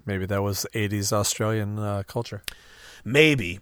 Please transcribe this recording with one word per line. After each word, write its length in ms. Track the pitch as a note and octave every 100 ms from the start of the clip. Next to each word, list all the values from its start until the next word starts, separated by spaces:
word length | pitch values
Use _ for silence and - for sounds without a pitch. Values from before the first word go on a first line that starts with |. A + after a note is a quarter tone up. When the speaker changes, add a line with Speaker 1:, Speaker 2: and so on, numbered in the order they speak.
Speaker 1:
Maybe 220 | - G2 F#2+
that 160 | G2
was 240 | G2+ F#2+ -
eighties 400 | A2+ G2+ G#2 G2
Australian, 640 | G#2+ G2 - A2 A2 G#2 G#2+
uh, 240 | G#2 G2+ -
culture. 360 | A#2 - G2+ - - - - - - G#2+
Speaker 2:
Maybe, 540 | C#3+ D#3 C#3 F2 F#2+